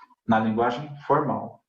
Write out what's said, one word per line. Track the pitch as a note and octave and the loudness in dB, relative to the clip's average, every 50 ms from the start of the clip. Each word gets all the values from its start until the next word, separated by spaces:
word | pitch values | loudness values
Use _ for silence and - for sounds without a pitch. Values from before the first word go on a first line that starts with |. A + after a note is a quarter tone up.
| - - _ _ _ | -20 -20 _ _ _
Na | - A2+ A2 | 2 2 2
linguagem | A2 A2+ A2 A2+ A#2 D3+ - - - - - - - | 2 2 0 2 2 0 0 -2 -6 -10 -12 -10 -2
formal. | - C#3 - - - G#2 G#2 - - - - _ | 0 2 2 2 0 -2 -4 -6 -10 -14 -18 _